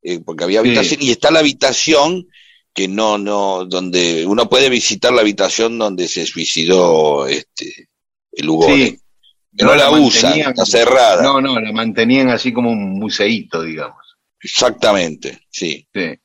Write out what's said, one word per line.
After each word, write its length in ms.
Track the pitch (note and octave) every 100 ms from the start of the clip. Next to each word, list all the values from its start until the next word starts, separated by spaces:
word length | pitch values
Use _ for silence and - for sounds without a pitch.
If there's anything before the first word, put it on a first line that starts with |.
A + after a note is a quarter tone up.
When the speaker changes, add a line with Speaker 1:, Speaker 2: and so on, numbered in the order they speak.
Speaker 1:
eh, 160 | F2 F2
porque 200 | E2+ E2 F2
había 160 | G#2
Speaker 2:
Sí. 60 | A#2+
Speaker 1:
habitación, 320 | A#2 - D3
y 100 | C#3
está 200 | A#2 D3
la 80 | D#3+
habitación 880 | D3+ - C3+ B2 D3+ D3+ D3 F3+ F3 _ _ _ _
que 140 | - F#2+
no, 300 | G2 A2 G#2
no, 480 | G2+ G#2 G2 F#2+ F#2
donde 580 | F#2 F#2 F2+ F2 E2 E2+
uno 200 | G#2+ A#2
puede 220 | B2 C3+
visitar 420 | A#2+ - G2+ A#2
la 100 | B2
habitación 580 | G#2+ G2+ F#2+ - A2+ A#2
donde 280 | G#2+ F#2 F2
se 200 | - E2
suicidó, 960 | E2+ D#2+ - E2 F#2 F2 D#2+ D#2 C#2+ C2+
este, 640 | C#2+ - - - - _ _ _ _ _
el 140 | - D#2
Lugones. 440 | D#2+ D#3+ C#3+ B2+
Speaker 2:
Sí. 80 | - _ _ _ _ _ -
Speaker 1:
Que 80 | A#2
no 80 | C#3+
la 140 | C#3
Speaker 2:
No 80 | D3+
la 20 | C3+
Speaker 1:
usan, 180 | G2+ F#2+
Speaker 2:
mantenían. 200 | D#2 C#3+
Speaker 1:
está 140 | B2 F#2+
cerrada. 580 | A#2 A#2 C3 A#2 F2+
Speaker 2:
No, 180 | E2 C3+
no, 180 | C3+ B2
la 120 | A2
mantenían 580 | A2 A2+ G#2+ A2+ C3+ C3
así 240 | A#2 B2+
como 160 | A#2+ A#2+
un 300 | A2 G2+ F#2+
museíto, 640 | G#2+ - G#2 A2+ - E2
digamos. 340 | E2 D#2 D2 - _ _ _ _
Speaker 1:
Exactamente, 1000 | - - B2 A2 A2+ G2+ E2+ D2 C#2 - _
sí. 380 | - F2 C#2+ _
Speaker 2:
Sí. 160 | G2 E2+ D2